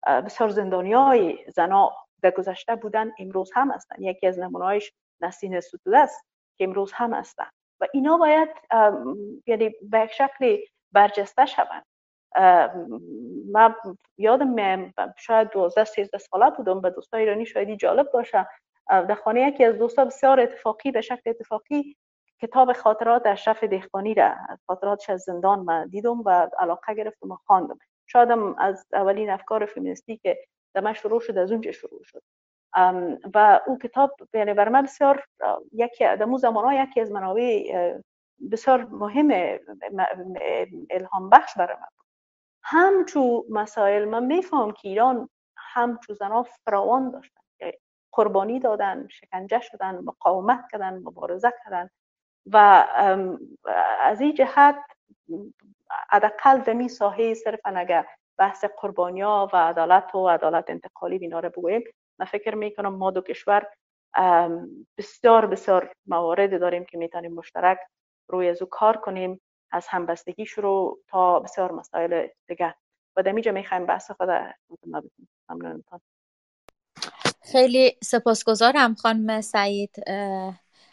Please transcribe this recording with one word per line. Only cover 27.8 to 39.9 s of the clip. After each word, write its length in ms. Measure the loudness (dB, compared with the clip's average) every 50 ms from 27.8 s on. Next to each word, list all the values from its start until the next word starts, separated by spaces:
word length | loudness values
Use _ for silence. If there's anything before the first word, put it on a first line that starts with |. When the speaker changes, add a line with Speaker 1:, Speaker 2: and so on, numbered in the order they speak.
| _ _ _ _ _
Speaker 1:
شاید 240 | _ 4 4 6 6
هم 260 | 4 0 0 -4 -2 -2
از 280 | -2 -2 -2 -4 -10 _ -4
اولین 380 | -2 0 0 0 0 -2 -4
افکار 360 | -6 -6 -6 -4 -4 -4 -4
فمینیستی 500 | -4 -6 -8 -8 -8 -8 -10 _ -16 -16
که 220 | -8 _ -4 -4 -4 -6 _ _ _ _ _ _
در 60 | -4
من 120 | -4 -4 -6
شروع 280 | -4 -4 -2 -2 -2
شد، 180 | -2 -4 -2 -2
از 140 | 0 0 -2
اونجا 200 | -4 -4 -8 -12
شروع 300 | -12 -14 -18 -18 -20 -20
شد. 180 | _ _ -20 _ _ _ _ _ _ _ _ _ _ 0
ام، 440 | 2 2 2 2 0 -4 -6 -8 -8 -12 -2 2
و 260 | 4 6 8 8 6 4
او 120 | 0 -6 -6
کتاب، 380 | -6 -8 _ 2 2 2 0 _ -20 _ -4
یعنی 200 | -2 -2 0 2
بر 140 | 2 2 4
من 140 | 4 2 2
بسیار، 420 | 2 -2 0 2 2 4 2 0 _ _ _
اه، 180 | -4 -4 -4 -4 -6 -12 -4
یکی، 320 | -4 -4 -4 -2 0 0
در 180 | 0 2 0 0
اون 140 | -2 -2
زمان‌ها 380 | 0 0 0 0 2 0 0 0
یکی 260 | 0 -2 0 -2 -2
از 100 | -2 -2
منابع، 520 | -6 -8 -6 -4 -2 -2 0 0 0 -2 -2 -4 -4
اه، 260 | -2 -2 -2 -4 -6 -14 _ _ _ _ _ _ _ -10 -8 -8
بسیار 320 | -4 2 4 4 4 2
مهم، 420 | -4 -10 -10 -10 -4 0 2 2
م-، 320 | 2 2 2 0 -2 -4 -8 -10 -16 -20 -16 -14 -12